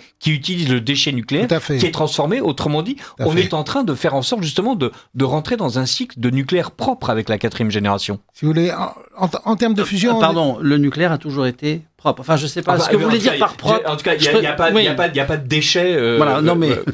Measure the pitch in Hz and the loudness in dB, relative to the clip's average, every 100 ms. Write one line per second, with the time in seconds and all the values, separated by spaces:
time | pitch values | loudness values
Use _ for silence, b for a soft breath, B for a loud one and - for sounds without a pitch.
0 | B _ 160 151 - 180 147 123 113 139 | B _ -2 -2 -2 -2 0 0 0 0
1 | - 127 110 175 240 165 - 135 127 - | 0 -2 -2 -2 0 -2 0 0 0 0
2 | 156 - 147 247 202 - 151 151 185 277 | -2 0 0 0 -2 -2 -2 -2 -4 -8
3 | - - 135 165 185 156 143 277 226 131 | -12 -4 0 2 0 -2 -2 -2 -2 0
4 | 170 139 123 233 160 135 220 226 120 B | 0 0 -2 -2 -2 -2 -2 0 -2 B
5 | B 123 135 151 151 240 156 120 131 - | B -2 0 0 -2 -2 -2 -2 -2 -4
6 | 247 123 123 131 135 180 - - 247 254 | -6 -4 -2 0 0 -2 -2 -4 -4 -2
7 | - 110 107 107 113 - 110 104 101 101 | -2 -2 -2 -2 -2 -2 -2 0 0 0
8 | - 101 - - 151 156 175 - 185 - | -4 -8 -12 -4 0 2 0 -2 -6 -10
9 | - - 180 - 202 220 233 208 196 202 | -18 -4 -4 -2 -2 0 2 0 0 0
10 | 233 226 165 165 147 117 143 147 143 135 | 2 4 2 2 0 0 2 2 2 2
11 | 175 156 151 139 127 123 147 160 - _ | 0 0 -4 -2 -2 -2 -4 -4 -8 _
12 | 151 - 131 160 151 180 170 175 165 208 | -2 -2 0 0 0 -4 0 0 2 2
13 | 220 226 233 143 208 - - 220 156 151 | 2 2 2 2 0 0 0 0 0 -2
14 | 175 151 156 220 156 147 175 214 202 139 | 0 2 4 4 2 2 2 4 2 2
15 | 170 139 139 156 127 151 147 180 180 165 | 0 0 0 -2 -2 0 2 2 2 2
16 | 117 117 147 156 156 175 156 117 - | 2 4 4 4 2 2 2 0 -2